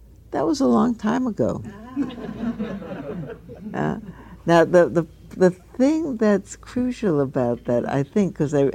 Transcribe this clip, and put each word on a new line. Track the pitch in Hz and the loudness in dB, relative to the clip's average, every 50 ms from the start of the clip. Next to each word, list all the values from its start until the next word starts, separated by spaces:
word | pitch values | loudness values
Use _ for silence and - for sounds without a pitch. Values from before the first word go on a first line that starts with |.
| - - - - - - | -20 -20 -20 -20 -16 -8
"That | - 254 277 | -4 -2 0
was | 330 311 262 | 0 2 2
a | 269 | 2
long | 247 240 220 220 247 233 | 4 4 4 2 2 0
time | 214 - 214 240 254 254 | -2 -2 -2 -2 0 -2
ago." | 247 202 - 123 104 - - 107 - - - 220 247 262 | -2 -2 0 0 0 -2 -4 -8 -12 -14 -14 -16 -10 -6
<laughs> | 285 269 - - - 220 214 220 - 233 233 - - 208 - 190 196 - - - - - - 208 180 147 - 156 - - - - - 202 214 - | -6 -4 -4 -6 -10 -12 -10 -8 -6 -6 -6 -6 -6 -6 -8 -8 -10 -10 -10 -10 -10 -10 -10 -10 -10 -10 -12 -14 -16 -16 -18 -18 -16 -14 -10 -6
Uh, | - 147 - - - - - - - - - - - - | -4 -2 -2 -4 -6 -10 -14 -18 -18 -20 -20 -20 -8 0
now, | 170 170 170 165 | 4 6 6 6
the, | - 175 180 170 127 | 6 6 6 6 6
the, | 123 170 160 - - - - - - | 4 0 -2 -2 -8 -18 -20 -18 0
the | - 185 180 | 2 4 4
thing | 180 - - - - - 254 285 320 320 330 294 254 | 2 0 -8 -14 -2 2 2 2 2 0 -2 -4 -2
that's | 214 220 208 208 190 196 - - | 0 2 2 2 2 0 -6 -16
crucial | - - - - 247 247 254 240 - 220 196 156 143 | -20 -20 -8 -4 -2 -2 -2 -4 -2 0 0 2 2
about | 139 135 - 139 123 120 120 117 - | 0 0 0 0 0 0 0 -2 -2
that, | - 120 120 - | 0 0 0 0
I | - - 139 135 | 0 -2 -2 -2
think, | - - 214 196 170 - | 0 0 0 0 0 0
'cause | - 156 131 147 | -2 -2 0 2
I, | 143 139 131 - | 2 2 2 2